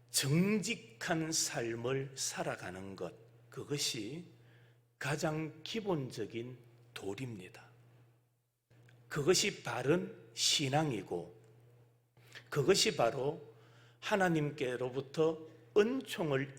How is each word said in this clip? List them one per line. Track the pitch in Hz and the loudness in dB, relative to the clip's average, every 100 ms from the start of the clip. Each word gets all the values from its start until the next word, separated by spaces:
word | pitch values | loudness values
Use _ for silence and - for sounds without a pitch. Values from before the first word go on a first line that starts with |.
| _ | _
정직한 | - 139 160 196 214 180 220 - - - 165 160 | 0 4 4 4 2 0 -4 -8 -6 -2 0 0
삶을 | 160 - 147 120 117 120 135 135 | 0 0 -2 -2 -2 -2 -2 -4
살아가는 | - - - 156 120 98 92 98 92 | -6 -6 -4 -4 -4 -6 -10 -10 -8
것, | 87 - - - - | -8 -10 -20 -20 -16
그것이 | - - 143 - 127 104 160 - - - - - _ _ - | -12 -4 -2 -2 -2 -6 -8 -12 -20 -20 -20 -20 _ _ -8
가장 | 135 147 160 156 156 - | -4 -2 0 -2 -4 -8
기본적인 | - 226 202 160 127 - 95 113 123 127 - - - | -8 -4 0 0 -2 -6 -6 -6 -8 -12 -18 -20 -18
도리입니다. | - 95 104 127 104 90 - - - - - _ _ _ _ _ _ _ _ - - - | -10 -8 -6 -6 -8 -14 -18 -20 -20 -20 -20 _ _ _ _ _ _ _ _ -20 -20 -8
그것이 | 156 143 180 202 - | 0 4 4 2 -2
바른 | 135 120 127 180 190 - - | -4 0 4 2 2 -10 -12
신앙이고 | - - - 135 147 156 107 90 87 82 - - - - - - _ _ _ - - - | 0 2 4 4 2 2 -2 -4 -6 -6 -14 -20 -20 -20 -20 -20 _ _ _ -20 -20 -4
그것이 | 147 135 196 226 139 | 2 6 6 4 4
바로 | 117 127 135 160 - - - - - _ | 4 2 -2 -4 -8 -20 -20 -20 -20 _
하나님께로부터 | - 208 185 160 147 143 127 120 127 131 - 160 160 160 - - - 208 | 0 4 4 4 0 -2 -2 -2 -2 -4 -4 2 2 2 -8 -20 0 4
은총을 | 220 262 - - 160 135 139 | 4 2 -4 -2 2 2 0